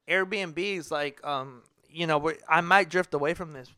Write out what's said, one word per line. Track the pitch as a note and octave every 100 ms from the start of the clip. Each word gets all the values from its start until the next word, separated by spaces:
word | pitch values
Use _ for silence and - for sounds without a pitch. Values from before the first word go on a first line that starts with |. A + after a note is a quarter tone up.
| -
Airbnbs. | F3+ F#3+ G3+ F3+ D#3 G3 F#3+ C#3+
Like, | D3+ D3 C#3+ C#3+
um, | C#3+ C3+ B2 - _ _
you | D#3+ E3
know, | D3+
we, | D#3 D3+ -
I | D#3+
might | E3+ G3 F3+
drift | F3 F3+
away | D3 D3
from | F3 E3+
this, | C#3+ B2+